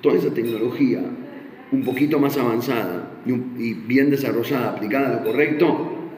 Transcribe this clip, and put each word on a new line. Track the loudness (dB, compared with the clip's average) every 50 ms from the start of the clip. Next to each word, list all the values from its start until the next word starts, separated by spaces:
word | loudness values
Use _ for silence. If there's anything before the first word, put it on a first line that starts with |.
Toda | 4 4 4 4
esa | 2 2 0
tecnología, | 0 -2 -2 -2 -2 -2 -2 0 2 2 2 2 0 -2 -6 -6 -10 -12 -14 -14 -16 -16 -18 -18 -20 -6 -2
un | -2 0 0
poquito | 0 0 0 2 2 4 4
más | 2 2 2
avanzada | 2 2 2 2 0 0 0 0 0 -2 -2 -4 -6 -8 -10 -14 -8 -4
y | -2
un, | -2 -2 -2 -6 -8 -6
y | -4 -4
bien | -4 -6 -4 0 2 4 4 4
desarrollada, | 2 2 0 0 0 -2 0 0 0 0 0 -2
aplicada | -2 -4 -4 -2 0 0 0 0
a | 0 0
lo | 0
correcto | 0 2 2 2 2 4 4 4 4 4 2 -2 -6 -6 -8 -10 -12 -12